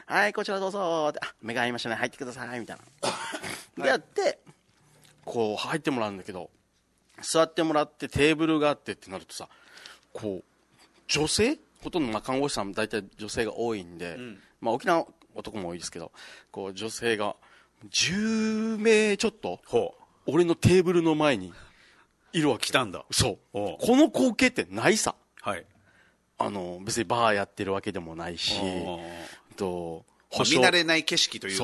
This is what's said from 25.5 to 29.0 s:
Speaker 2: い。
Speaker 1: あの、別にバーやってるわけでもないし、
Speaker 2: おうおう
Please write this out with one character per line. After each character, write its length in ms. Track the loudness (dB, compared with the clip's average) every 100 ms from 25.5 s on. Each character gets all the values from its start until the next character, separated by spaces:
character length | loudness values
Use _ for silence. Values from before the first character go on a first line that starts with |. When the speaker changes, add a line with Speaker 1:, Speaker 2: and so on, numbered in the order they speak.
| -8
Speaker 2:
い。 80 | -10 _ _ _ _ _ _ -6
Speaker 1:
あ 100 | -4
の、 320 | -4 -8 -8
別 140 | -6 -4
に 80 |
バ 280 | -2 2 4
ー 20 |
や 100 | 2
っ 40 | -2
て 140 | -6
る 120 | -4
わ 80 | -2
け 100 | -4
で 60 | -8
も 180 | -10 -10
な 140 | -10
い 80 | -6
し、 200 | -4 -2
Speaker 2:
お 60 |
う 20 | -2
お 40 |
う 40 | -4 -6 -8